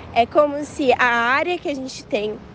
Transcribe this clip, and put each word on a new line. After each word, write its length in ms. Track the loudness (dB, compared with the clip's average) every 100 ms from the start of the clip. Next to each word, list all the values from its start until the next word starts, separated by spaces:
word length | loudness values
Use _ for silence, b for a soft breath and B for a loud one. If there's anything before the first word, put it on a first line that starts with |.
| B
é 140 | 0 2
como 360 | 4 2 0
se 300 | -8 -2 2
a 120 | 4 2
área 520 | 2 2 0 0 -4
que 120 | -4
a 60 | -6
gente 280 | -8 -12 -6
tem 300 | -4 -4 -8 -14